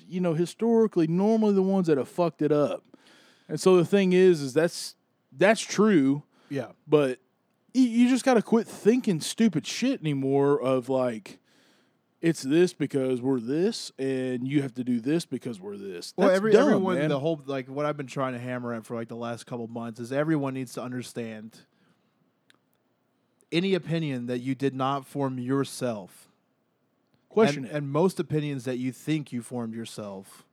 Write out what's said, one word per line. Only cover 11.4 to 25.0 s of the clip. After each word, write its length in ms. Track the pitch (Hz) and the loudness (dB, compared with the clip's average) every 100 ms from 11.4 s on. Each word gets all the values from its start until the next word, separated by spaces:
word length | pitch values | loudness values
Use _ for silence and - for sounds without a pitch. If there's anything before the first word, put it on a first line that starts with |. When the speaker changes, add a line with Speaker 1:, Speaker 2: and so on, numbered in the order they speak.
| _ _ _ _ _ _ _ _ | _ _ _ _ _ _ _ _
Speaker 1:
it's 220 | 165 156 | -2 -2
this 320 | 131 160 180 | 0 2 2
because 480 | - 143 139 131 123 | 0 -4 -2 0 -2
we're 180 | 127 131 | 0 -2
this, 520 | 113 151 202 226 - - | -2 -2 -2 -4 -12 -6
and 480 | 135 131 127 127 131 | -4 -4 -4 -4 -2
you 160 | 143 | -2
have 100 | 135 | -2
to 100 | 127 | -6
do 160 | 123 120 | -2 -2
this 260 | 120 170 - | 0 -2 -4
because 340 | 123 127 104 | -8 -10 -12
we're 160 | 98 101 | -12 -12
this. 360 | 98 87 - - | -10 -12 -10 2
Speaker 2:
Well, 100 | 190 | 4
Speaker 1:
That's 80 | 190 | 4
Speaker 2:
every, 140 | 220 | 6
Speaker 1:
dumb, 160 | 214 294 | 6 6
Speaker 2:
everyone, 260 | 208 185 175 | 4 2 0
Speaker 1:
man. 120 | 156 | 0
Speaker 2:
the 100 | 143 | 0
whole, 200 | 151 160 139 | -2 -4 -4
like, 220 | 135 131 | -8 -6
what 160 | 135 147 | -4 -4
I've 100 | 147 | -4
been 100 | 127 | -8
trying 260 | 147 131 | -4 -4
to 60 | 123 | -4
hammer 340 | 123 123 120 | -8 -6 -6
at 100 | 117 107 | -8 -8
for, 80 | 117 | -10
like, 120 | 117 | -8
the 60 | 117 | -8
last 300 | 117 117 - | -8 -8 -10
couple 220 | 123 113 | -10 -10
months 320 | 117 117 113 | -10 -12 -12
is 120 | 117 | -6
everyone 440 | 135 156 156 135 131 | -2 0 0 -2 -6
needs 180 | 123 | -8
to 80 | - | -10
understand 800 | 123 127 120 - 113 110 110 - _ _ _ _ _ _ _ _ _ _ _ _ _ _ _ _ _ _ _ | -8 -8 -10 -10 -10 -12 -16 -20 _ _ _ _ _ _ _ _ _ _ _ _ _ _ _ _ _ _ _
any 220 | 160 190 | -2 0
opinion 520 | 185 151 165 156 127 120 | -2 -2 -4 -4 -6 -6
that 120 | 123 | -6
you 160 | 127 123 | -6 -4
did 180 | 139 131 | -4 -2
not 300 | 131 139 | -2 -2